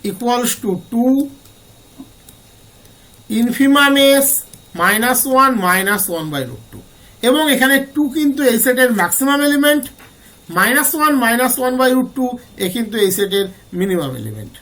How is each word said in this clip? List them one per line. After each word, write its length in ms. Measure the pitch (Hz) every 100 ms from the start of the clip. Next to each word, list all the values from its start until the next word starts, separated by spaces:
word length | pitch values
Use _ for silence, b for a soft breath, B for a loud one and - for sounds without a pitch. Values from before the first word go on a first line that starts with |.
| 214
equals 420 | 185 240 247 247 -
to 80 | 202 185 -
two, 220 | 233 254 269 285 - - - - - - - - - - - - - - b b b b b - 214
infimum 540 | 240 - 269 285 285 277 277 277 269
S 20 | - - - - 170
minus 380 | 175 220 240 254 269 262
one 120 | 262 233 180
minus 340 | 185 196 202 - 165
one 100 | 156
by 80 | 143 123
root 140 | 120 -
two। 120 | - - b b b 233
এবং 140 | 294 311
এখানে 220 | 247 254 277 269
টু 80 | 302 294 302
কিন্তু 240 | 294 269 269
এই 60 | 226
সেটের 260 | 214 254 254 208
ম্যাক্সিমাম 400 | 175 - 269 285 294
এলিমেন্ট, 360 | 294 294 294 - - - B B B - 170
minus 320 | 208 269 294 320 302
one 80 | 285
minus 300 | 226 233 254 262 254
one 100 | 254
by 100 | 254 254
root 140 | 254 -
two 140 | 254 247 B -
এ 20 | 190
কিন্তু 200 | 233 214 220
এই 60 | 196 185
সেটের 280 | 196 196 196 B B 175
মিনিমাম 340 | 196 180 139 127
এলিমেন্ট। 340 | 110 107 95 -